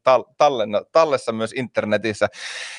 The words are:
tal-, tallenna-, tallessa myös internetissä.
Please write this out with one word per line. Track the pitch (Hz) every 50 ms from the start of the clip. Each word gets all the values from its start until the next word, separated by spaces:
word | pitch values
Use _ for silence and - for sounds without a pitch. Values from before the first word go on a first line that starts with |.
| -
tal-, | 127 131 117 - _ _ -
tallenna-, | 151 147 139 117 104 107 101 98 - _
tallessa | - 165 165 156 135 123 - -
myös | 113 110 113 107
internetissä. | - 131 127 110 - 110 107 107 107 104 110 110 101 - 104 - - - - - - - - - -